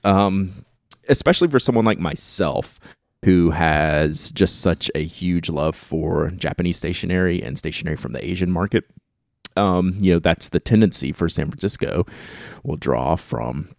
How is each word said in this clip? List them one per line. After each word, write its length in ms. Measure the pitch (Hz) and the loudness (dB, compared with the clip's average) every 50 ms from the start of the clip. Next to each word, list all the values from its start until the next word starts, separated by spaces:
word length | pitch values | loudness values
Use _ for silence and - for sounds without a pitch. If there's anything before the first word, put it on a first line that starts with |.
| _ | _
Um, 600 | 101 98 98 101 98 95 98 98 92 98 - - _ _ _ _ _ - _ _ - | 4 4 4 4 4 2 0 -2 -4 -6 -14 -20 _ _ _ _ _ -20 _ _ 0
especially 400 | 139 - - - 180 - - 170 | 0 2 4 2 2 4 2 2
for 100 | 143 127 | 2 2
someone 260 | - - 120 113 113 | 2 4 2 4 4
like 140 | 113 110 - | 2 2 0
myself, 800 | 85 82 76 80 - - - - 92 76 64 50 - - - - _ - - _ _ _ _ _ - | -2 -4 -4 -4 -6 -8 -4 -2 -2 -2 -2 -4 -6 -6 -12 -20 _ -20 -20 _ _ _ _ _ 2
who 260 | 101 92 90 85 82 | 4 6 6 6 4
has 800 | 80 78 82 80 78 76 76 78 76 76 78 78 78 76 - - - | 2 2 2 2 2 2 2 2 2 2 2 0 0 -4 -6 -6 0
just 300 | - 98 87 - - - | 0 0 0 0 0 0
such 280 | 98 82 - - - - | 0 0 0 -2 -6 -4
a 80 | 76 78 | -4 -6
huge 440 | 82 - - 90 90 90 87 82 - | -6 -8 -4 -2 0 0 0 0 -2
love 280 | 82 71 73 78 76 | -4 -2 -2 -2 -2
for 540 | - - - 80 80 80 78 80 73 - 87 | -4 -10 -6 -4 -4 -2 0 0 0 0 -2
Japanese 460 | 92 92 - 78 - - 87 87 87 | -4 -4 -6 -6 -4 -2 -2 -2 -2
stationery 640 | - - 80 90 - - 87 92 92 92 90 85 87 | -2 -4 -6 -6 -4 -4 -2 0 2 2 2 0 -2
and 160 | - 55 69 | -4 -6 -10
stationery 400 | - - 82 82 - - 82 78 | -8 -8 -8 -8 -8 -6 -6 -6
from 180 | - - 62 60 | -6 -8 -10 -10
the 120 | - - | -8 -6
Asian 240 | - 90 90 92 90 | -6 -4 -2 0 0
market. 340 | 90 85 92 101 - - - _ _ - _ _ _ _ _ _ _ _ _ - _ | 0 0 0 2 0 0 0 _ _ -20 _ _ _ _ _ _ _ _ _ -6 _
Um, 400 | 95 101 98 90 90 92 92 90 98 | 2 2 4 4 2 2 0 0 2
you 120 | 101 95 87 | 2 4 4
know, 60 | 85 | 4
that's 300 | 82 87 82 - - - | 4 2 2 2 -2 -2
the 100 | - 85 | -2 -2
tendency 540 | - - 117 110 110 98 85 - - 67 78 | 0 4 4 6 6 4 2 -2 -6 -6 -4
for 160 | - 87 82 | -2 -2 -2
San 180 | - - 78 73 | -2 -2 -4 -4
Francisco 560 | 90 - - 98 - - - - - 85 - - - - - - - - - - - - _ | -4 -2 -2 -4 -4 -4 -6 -4 0 -2 -2 -2 -4 -20 -20 -20 -18 -18 -18 -20 -20 -12 _
will 100 | - - | -8 -8
draw 400 | - - - 65 60 64 67 82 | -4 -2 -2 0 0 2 0 0
from 540 | - - - - - - 58 - 71 85 - - | -2 -2 -6 -6 -6 -6 -6 -6 -8 -10 -10 -14